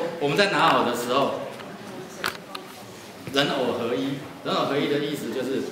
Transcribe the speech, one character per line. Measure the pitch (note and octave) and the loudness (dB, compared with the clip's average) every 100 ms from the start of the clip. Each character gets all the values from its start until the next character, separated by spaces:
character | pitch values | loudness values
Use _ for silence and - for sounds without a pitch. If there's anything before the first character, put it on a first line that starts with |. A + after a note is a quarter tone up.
| - - | 2 0
我 | C#3+ | 0
们 | D#3+ | 4
在 | G3+ | 4
拿 | D3 D#3+ C3 | 6 6 6
偶 | A#2 | 4
的 | A#2+ | 0
时 | A#2+ | 2
候， | C3 B2+ - - - - - - - - - - - - - - - - - - - - | 4 4 0 -6 -8 -12 -12 -12 -12 -12 -6 -6 -6 -10 -12 -12 -14 -14 -14 -14 -12 0
人 | C3 C#3+ | 2 4
偶 | - B2 | 2 0
合 | - A#2 | 0 0
一。 | C3+ C3+ C#3+ - - D3+ | 0 0 -2 -6 -8 -2
人 | F3+ | 0
偶 | C#3 | 2
合 | C#3 | 2
一 | - | 2
的 | C#3+ | 2
意 | D3+ | 0
思 | C#3+ A#2+ | -2 -4
就 | B2+ | -2
是 | B2 B2+ - | 0 0 -2